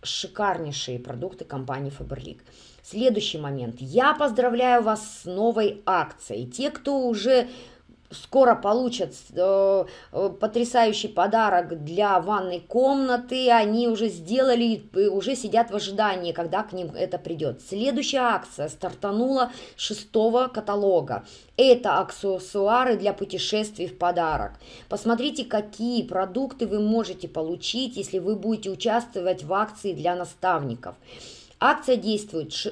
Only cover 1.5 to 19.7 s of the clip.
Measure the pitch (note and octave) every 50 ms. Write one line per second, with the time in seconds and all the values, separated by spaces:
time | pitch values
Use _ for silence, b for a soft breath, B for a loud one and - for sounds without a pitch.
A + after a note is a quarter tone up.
1.5 | - C3+ C3 C3 C3+ C3+ C#3+ C#3 C#3 - C#3 C3 C3 C3 C3 - - - - B
2.5 | B B B B B B B - - G#3 B3 C4 A3 G#3 - - - D#3+ D3+ C#3+
3.5 | C#3 C3+ B2 A#2 A2+ - C3+ C3 D3 A#3 B3+ C#4+ D4 D4 D4 C#4 A3 - A#3+ B3
4.5 | A#3 A#3+ B3+ B3+ B3 A#3+ A3 A3 G#3+ G#3 - - - - - E3+ F3+ F#3+ G#3+ A#3
5.5 | A#3 A3+ G#3+ G#3 G#3 - - - G3 F3 D3+ C#3 - - - - G#2+ G#2+ B2+ B2
6.5 | - - C4 D4 D4 - - C#4 C#4+ C4+ B3+ A#3+ A3+ G#3 G3 B3 C4 B3+ A3+ B
7.5 | B B B B B B B _ - _ _ - - - - - - C4+ C4 A#3+
8.5 | A3 - - G3+ G#3+ B3 B3+ A#3+ A#3+ - F#3 C#3+ - - - - - - F3+ F#3+
9.5 | G3 G3 G3 G3 G3 F#3+ F3+ F#3 B B B B - D3 F#3+ G3 F3 - - G#3+
10.5 | G#3+ A#3 A#3+ A#3 - B3 A3+ A3 G#3+ - - G3+ - - F3 G#3 G#3 A3+ A3 G#3
11.5 | F#3+ F3 F3 D3+ E3+ D#3+ D3 D3 E3 F#3 G#3 G3+ G3 F3+ E3 F#3+ G#3+ G3+ F#3 F#3
12.5 | F3+ F3 E3+ - - A#3 C4 C4+ C#4 C#4 C4+ B3+ B3 A#3+ B3 - B3 C4 B3+ B3
13.5 | A#3 A3+ G#3+ G#3 G#3+ A#3 A#3+ A#3 A3+ G3+ A3+ A3 F3+ E3+ D#3+ E3 A3 C4 C4 C4+
14.5 | A#3+ A#3+ A#3 A#3 A3+ - - - - F3+ G3+ G#3 F#3+ G3+ F3+ A3+ C4+ B3 - G#3
15.5 | F#3+ A3+ A#3 A#3 F#3+ G#3 G3+ G3 G3 G3+ G#3+ G#3 F#3+ F#3 F3 E3+ D#3+ - E3+ E3
16.5 | E3+ G3 A3 - - F#3 F3+ E3 - - F3 F#3 - F3 - - E3+ D3 D#3 C3+
17.5 | A#2 - - - F#3+ G3+ A3+ C4+ B3 D4+ C#4 - - C4+ B3 A#3+ G#3+ F#3 - -
18.5 | - - C#3+ D#3 - - - F3 - - - G3+ G3 G#3+ A#3+ C4 C4+ C4 B3+ B3
19.5 | B B B B